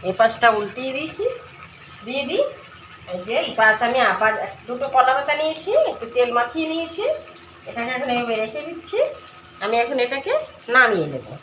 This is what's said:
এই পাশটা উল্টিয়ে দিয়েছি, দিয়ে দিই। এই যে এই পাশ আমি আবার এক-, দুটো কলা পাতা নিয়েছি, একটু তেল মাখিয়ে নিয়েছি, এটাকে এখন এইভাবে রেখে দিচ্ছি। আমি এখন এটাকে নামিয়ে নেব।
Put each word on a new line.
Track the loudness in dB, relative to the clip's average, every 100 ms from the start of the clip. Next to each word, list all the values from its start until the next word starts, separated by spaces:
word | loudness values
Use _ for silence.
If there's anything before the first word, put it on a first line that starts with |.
| -4
এই | 2
পাশটা | 2 6 2 2
উল্টিয়ে | -4 -6 -6 -6
দিয়েছি, | -8 -4 -4 -4 -14 -20 -20 -20 -20 -16 -6
দিয়ে | -4 -2
দিই। | 0 0 -4 -18 -20 -20 -20 -10
এই | -10 -2
যে | -2
এই | -2 4
পাশ | 6 6 2
আমি | 4 2
আবার | 4 2 0 -6
এক-, | -10 -10
দুটো | -6 2
কলা | 4 6 4
পাতা | 2 0
নিয়েছি, | 0 -2 2 2 2
একটু | -2 -4
তেল | 0 2 2
মাখিয়ে | 0 -2 -4
নিয়েছি, | -4 -6 -4 -2 -2 -6 -20 -20 -18 -12
এটাকে | -6 -4 -4
এখন | -2
এইভাবে | -2 0 -2
রেখে | -2 -6 -10
দিচ্ছি। | -12 -4 0 0 -2 -18 -20 -20 -8
আমি | -2 0
এখন | 0 0
এটাকে | 0 -2 -2 -2 -2 -14 2
নামিয়ে | 4 4 2 -2
নেব। | -6 -12 -18